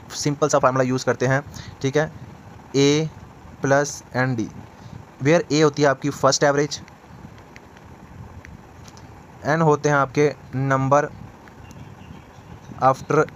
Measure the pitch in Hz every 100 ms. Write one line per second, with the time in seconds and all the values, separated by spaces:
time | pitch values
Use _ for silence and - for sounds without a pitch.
0 | - - 151 143 151 143 131 131 131 127
1 | - 117 127 135 - - - - 135 147
2 | 156 - - - - - - 135 139 147
3 | 156 - - - - - 135 139 143 -
4 | - 123 127 117 92 - - - - -
5 | - - 135 170 - 147 151 143 147 135
6 | 147 - 135 135 147 139 147 - - -
7 | - - - - - - - - - -
8 | - - - - - - - - - -
9 | - - - - 131 160 160 147 147 147
10 | 135 147 147 - - 127 135 135 131 143
11 | 147 - - - - - - - - -
12 | - - - - - - - - 127 131
13 | - 151 139